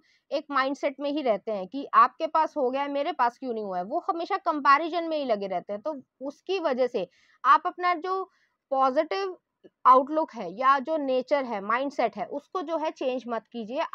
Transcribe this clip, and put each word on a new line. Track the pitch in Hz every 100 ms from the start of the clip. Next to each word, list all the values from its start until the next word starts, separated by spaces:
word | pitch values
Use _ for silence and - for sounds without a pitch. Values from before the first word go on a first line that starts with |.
| _ _ _
एक | 277 285
माइंडसेट | 277 262 285 302 269
में | 285
ही | 294
रहते | 262 202 -
हैं | 214 190
कि | 269 277 214
आपके | 247 - 320
पास | 320 320 302
हो | 254
गया | 262
है, | 285
मेरे | 285 285
पास | 349 240 240
क्यों | 262
नहीं | 226
हुआ | 208 180
है। | 185
वो | 311 330
हमेशा | 339 339 381
कंपैरिजन | 349 302 277 277 330 349
में | 330 311
ही | 269
लगे | 208 196
रहते | 190 -
हैं। | 208
तो | 302 285 - -
उसकी | 269 - - 381
वजह | 320 247 247
से | 233 175 _ _ _
आप | - 302 359
अपना | 349 359 349
जो | 370 381 370 _ _ _ _
पॉजिटिव | 269 269 254 320 392 392 349 _ _ 180 _ 247
आउटलुक | 262 277 311 320
है | 226 196
या | 190 262 277
जो | 254 320
नेचर | 269 254 247 285 254
है, | 214
माइंडसेट | 196 233 277 262 233 214
है, | 185
उसको | 277 - 381
जो | 302 330
है | 311
चेंज | 330 277 254 226
मत | 226 -
कीजिए। | 233 208 269 330